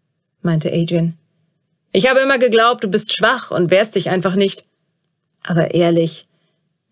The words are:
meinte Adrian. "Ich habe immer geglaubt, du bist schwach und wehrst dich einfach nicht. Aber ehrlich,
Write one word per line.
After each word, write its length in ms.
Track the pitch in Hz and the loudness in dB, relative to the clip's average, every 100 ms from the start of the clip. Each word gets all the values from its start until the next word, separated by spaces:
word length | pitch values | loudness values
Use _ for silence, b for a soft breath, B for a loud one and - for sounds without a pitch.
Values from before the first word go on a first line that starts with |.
| _ _ _ _ | _ _ _ _
meinte 280 | 175 160 - | -4 -2 -2
Adrian. 460 | 170 170 175 165 165 _ _ _ _ _ _ _ | -4 -2 -2 -2 -6 _ _ _ _ _ _ _
"Ich 180 | 185 254 | 0 2
habe 100 | 262 | 2
immer 180 | 269 269 | 2 2
geglaubt, 460 | 247 226 233 240 | 2 4 2 2
du 40 | 208 | -2
bist 280 | 208 - - | -4 -4 -2
schwach 340 | 214 254 - | 0 0 -4
und 200 | - 175 | -2 2
wehrst 240 | 185 214 | 2 2
dich 160 | 196 160 | -2 -2
einfach 240 | 185 185 | -2 -2
nicht. 320 | 190 196 - _ _ _ _ _ _ _ _ | 0 -2 -4 _ _ _ _ _ _ _ _
Aber 300 | - 170 160 | -4 -2 0
ehrlich, 540 | 165 170 170 165 - _ _ _ _ _ _ _ | 0 2 0 -2 -6 _ _ _ _ _ _ _